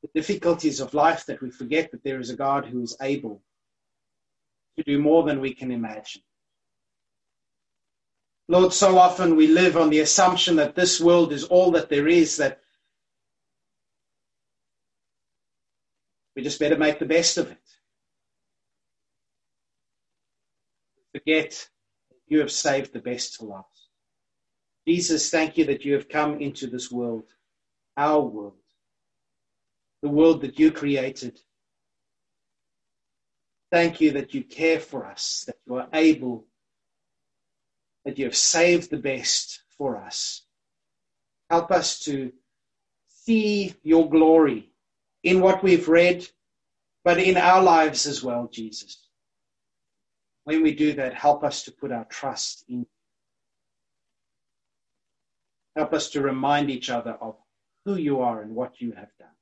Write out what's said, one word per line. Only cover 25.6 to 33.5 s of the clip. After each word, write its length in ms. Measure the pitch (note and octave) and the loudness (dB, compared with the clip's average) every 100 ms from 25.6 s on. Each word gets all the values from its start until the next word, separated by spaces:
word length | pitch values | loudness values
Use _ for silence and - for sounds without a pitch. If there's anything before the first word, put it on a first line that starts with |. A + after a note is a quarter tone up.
| D3+ | 0
that 180 | C#3 | 0
you 100 | C#3+ | -2
have 140 | C#3 C#3 | -2 -2
come 320 | D3+ D3+ D3 | -4 -2 -4
into 260 | C#3+ C#3 C3 | -8 -10 -10
this 220 | B2 B2 | -10 -10
world, 340 | B2 A#2+ A2+ - _ _ _ _ _ _ - | -8 -6 -8 -12 _ _ _ _ _ _ -4
our 240 | D3 D3+ | 0 0
world, 340 | B2+ G#2+ G#2 _ _ _ _ _ _ _ _ _ _ _ _ _ _ _ | 0 -8 -14 _ _ _ _ _ _ _ _ _ _ _ _ _ _ _
the 80 | D3 | -4
world 320 | D3 E3 D3+ | 4 4 4
that 180 | C#3 - | -2 2
you 120 | D#3 | 2
created. 680 | D#3 C#3+ C#3 C3 C3+ B2 - _ _ _ _ _ _ _ _ _ _ _ _ _ _ _ _ _ _ _ _ _ | 2 -4 -2 -4 -8 -14 -16 _ _ _ _ _ _ _ _ _ _ _ _ _ _ _ _ _ _ _ _ _